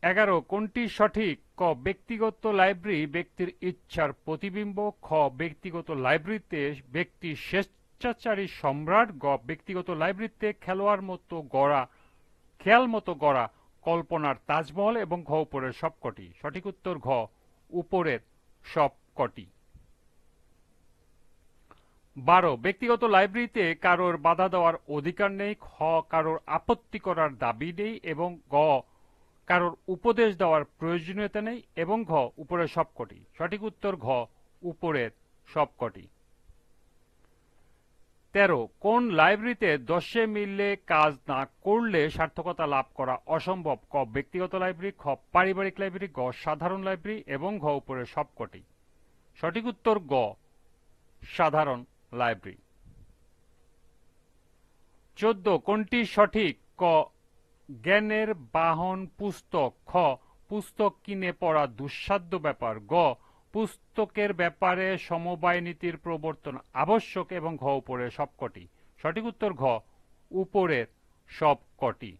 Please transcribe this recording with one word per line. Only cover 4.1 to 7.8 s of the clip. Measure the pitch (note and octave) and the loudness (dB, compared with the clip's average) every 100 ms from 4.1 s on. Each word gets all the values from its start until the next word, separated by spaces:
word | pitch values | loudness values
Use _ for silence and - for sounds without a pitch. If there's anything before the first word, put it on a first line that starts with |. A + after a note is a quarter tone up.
প্রতিবিম্ব। | C3 - D#3 G3+ F#3+ G#3 G3 G#3 G3+ | -2 -8 -6 -6 -6 -6 -4 -6 -6
খ, | - | -2
ব্যক্তিগত | D#3 C#3+ B2+ E3 D3 F#3+ E3+ E3 | 2 2 0 -8 -6 -10 -10 -6
লাইব্রেরিতে | D3+ B2+ D#3 D#3 A3 - D#3+ C#3+ C#3+ C3+ | -2 2 2 0 -8 -6 -4 -4 -4 -8
ব্যক্তি | C3+ F3 _ E3+ D3 | -6 -6 _ -10 -8
স্বেচ্ছাচারী | - F#3 F#3+ _ | -4 -2 -2 _